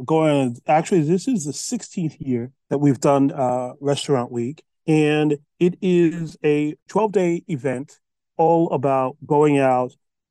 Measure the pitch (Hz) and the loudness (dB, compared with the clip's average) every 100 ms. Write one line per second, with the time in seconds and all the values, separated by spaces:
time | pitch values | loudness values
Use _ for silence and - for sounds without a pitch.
0 | 123 160 156 143 131 120 - 156 165 190 | -2 2 2 2 0 -4 0 0 2 0
1 | 147 185 269 233 143 - - 240 - - | 2 0 -2 -4 -4 -8 -8 -8 -8 -6
2 | 156 - 135 120 127 - - 139 147 123 | -6 -6 -4 -4 -6 -12 -8 0 2 2
3 | 151 139 139 139 127 123 123 - 139 139 | 2 4 2 0 -2 -2 -6 -6 -4 -4
4 | - 135 120 120 120 156 _ _ - 156 | 0 -2 -2 -6 -6 -8 _ _ 0 2
5 | 151 151 151 147 _ - 175 180 185 175 | 2 2 0 -2 _ -2 -2 0 0 2
6 | 170 170 156 - 156 147 151 156 - 190 | 2 0 -8 -4 0 0 -2 -6 -6 -2
7 | 214 196 175 170 - 151 135 123 147 _ | 0 0 0 -2 -4 -6 -4 -6 -8 _
8 | _ _ _ - 160 165 170 156 135 135 | _ _ _ -2 2 2 2 -2 0 0
9 | 131 - - 147 151 143 135 127 127 - | -2 -6 -2 2 4 4 2 2 -2 -8
10 | _ _ _ | _ _ _